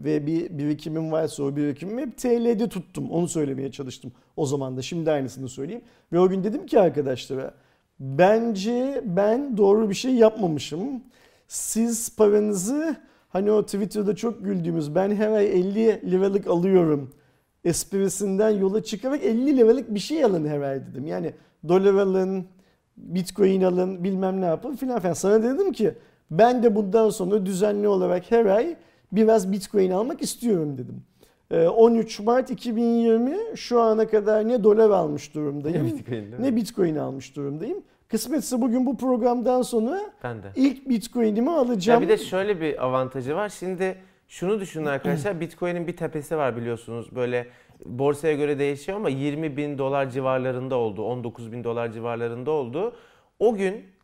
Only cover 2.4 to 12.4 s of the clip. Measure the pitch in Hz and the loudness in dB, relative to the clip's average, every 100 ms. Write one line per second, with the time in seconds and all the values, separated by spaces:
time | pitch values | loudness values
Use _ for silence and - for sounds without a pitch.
2.4 | 233 220 226 190 - - 139 165 170 165 | 2 0 -2 -4 -10 -8 -4 -2 -2 -2
3.4 | 143 131 135 - 131 - 131 - _ - | -2 -4 -8 -8 -12 -12 -16 -20 _ -6
4.4 | 143 139 131 131 127 175 160 147 131 131 | -2 -2 -4 -8 -8 -4 -2 -2 -4 -8
5.4 | 131 - 143 233 - _ _ 170 180 190 | -12 -10 -10 -12 -16 _ _ 2 4 2
6.4 | 190 262 349 277 180 135 135 127 - 131 | -2 -4 2 4 4 2 -2 -4 -6 -8
7.4 | 139 - _ _ _ - 135 139 180 220 | -8 -14 _ _ _ -14 -6 4 4 4
8.4 | 233 196 208 240 262 277 233 175 208 240 | 0 -2 -2 -2 -2 -4 -4 0 2 0
9.4 | 285 214 196 208 220 190 262 254 220 220 | -2 2 4 4 2 -2 0 6 6 4
10.4 | 185 147 - 156 247 254 - _ _ _ | -2 -2 -4 -6 -6 -8 -12 _ _ _
11.4 | _ - - 220 233 226 - - 208 208 | _ -10 -4 0 0 -2 -4 2 4 4